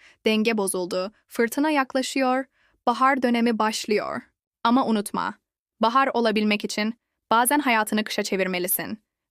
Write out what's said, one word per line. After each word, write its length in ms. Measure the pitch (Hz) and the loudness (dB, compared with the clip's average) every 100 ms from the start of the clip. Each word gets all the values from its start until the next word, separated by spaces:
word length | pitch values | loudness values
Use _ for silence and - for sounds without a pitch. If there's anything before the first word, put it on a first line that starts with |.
| - _ 226 | -20 _ 0
Denge 300 | 220 220 220 | 0 2 0
bozuldu, 560 | 196 190 180 185 190 - _ | -2 -2 -4 -4 -6 -10 _
fırtına 420 | - 233 - 311 | -2 -2 0 0
yaklaşıyor, 760 | 294 262 262 254 277 254 254 262 _ _ _ - | 2 0 -2 -2 0 0 0 -4 _ _ _ -2
bahar 360 | 233 262 277 | 2 2 2
dönemi 360 | 247 233 233 220 | 2 2 2 2
başlıyor. 640 | 220 220 - 208 - - - _ _ _ | 0 -2 -2 -2 -2 -8 -12 _ _ _
Ama 220 | 233 247 247 | 2 2 2
unutma, 480 | 214 202 190 170 - _ _ _ - | -2 -2 -4 -6 -8 _ _ _ -2
bahar 300 | 220 254 269 | 2 2 2
olabilmek 500 | 233 233 214 214 208 | 2 0 2 0 0
için 300 | 202 - 214 233 _ _ - | -4 -4 -6 -6 _ _ 0
bazen 280 | 226 240 294 | 2 4 2
hayatını 460 | 277 226 214 214 | 2 2 2 -2
kışa 180 | 214 - | -2 -4
çevirmelisin 800 | 202 190 185 180 180 - 170 214 _ _ _ | -2 -2 -2 -2 -4 -4 -6 -10 _ _ _